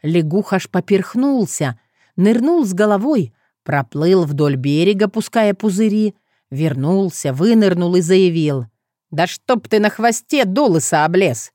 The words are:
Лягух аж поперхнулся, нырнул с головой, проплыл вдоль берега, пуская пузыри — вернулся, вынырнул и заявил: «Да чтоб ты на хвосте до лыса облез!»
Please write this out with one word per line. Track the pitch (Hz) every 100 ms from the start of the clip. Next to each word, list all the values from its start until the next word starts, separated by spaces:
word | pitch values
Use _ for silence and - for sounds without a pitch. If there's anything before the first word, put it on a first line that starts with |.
Лягух | 151 175 156 185 202
аж | 190 -
поперхнулся, | 185 - 196 190 233 277 269 196 - 143 117 _ _ _ -
нырнул | 196 226 269 339
с | 226
головой, | 185 214 202 247 285 127 _ _ _
проплыл | - 143 131 143 165 190
вдоль | 156 143 147 135
берега, | 135 147 180 196 208
пуская | 220 - 233 208
пузыри — | 196 214 185 220 208 214 - _ _ _
вернулся, | 135 160 131 139 190 190 - 147
вынырнул | 131 202 226 202 175 175 180
и |
заявил: | 165 185 185 165 151 139 120 _ _ _ _
«Да | 156 175
чтоб | - - 247 -
ты | 214
на | 208
хвосте | 208 226 226 _ 294
до | 220 196 285
лыса | 165 - 160
облез!» | 156 180 185 120 -